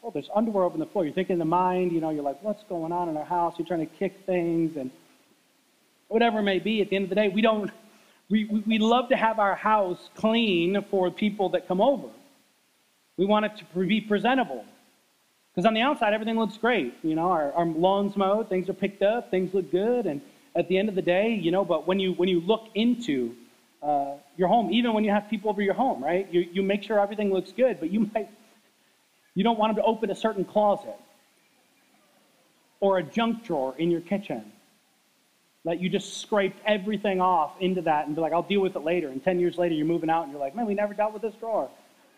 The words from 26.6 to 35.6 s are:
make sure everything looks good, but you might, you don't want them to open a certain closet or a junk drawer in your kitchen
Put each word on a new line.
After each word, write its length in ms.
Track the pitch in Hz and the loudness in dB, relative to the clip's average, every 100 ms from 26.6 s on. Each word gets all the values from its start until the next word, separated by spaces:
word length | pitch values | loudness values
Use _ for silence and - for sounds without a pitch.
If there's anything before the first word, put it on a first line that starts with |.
make 220 | 196 202 | 0 -2
sure 160 | - 214 | 0 0
everything 320 | 202 214 208 | 2 0 0
looks 180 | 190 180 | -2 -4
good, 300 | - 254 180 | 0 0 0
but 100 | 165 | -2
you 180 | 208 208 | 0 0
might, 140 | 226 202 - _ _ _ _ _ _ _ _ _ | -2 -8 -14 _ _ _ _ _ _ _ _ _
you 80 | - | 0
don't 160 | 208 226 | 0 2
want 160 | 214 | 2
them 80 | 214 | 2
to 60 | - | 0
open 220 | 226 214 | 0 -2
a 40 | |
certain 300 | 185 220 202 | -2 -2 -2
closet 520 | 175 208 208 196 - 104 - _ _ _ _ _ _ _ _ _ _ _ _ _ _ _ _ _ | -2 2 4 2 -2 -14 -18 _ _ _ _ _ _ _ _ _ _ _ _ _ _ _ _ _
or 200 | 196 190 | 2 2
a 40 | |
junk 400 | 151 - 233 226 | 0 0 0 -2
drawer 320 | - 160 131 135 | -4 -2 -2 -2
in 120 | 165 | 0
your 100 | 170 | 0
kitchen 520 | 170 202 - 123 107 - _ _ _ _ _ _ _ _ _ _ | -2 -6 -4 -10 -10 -20 _ _ _ _ _ _ _ _ _ _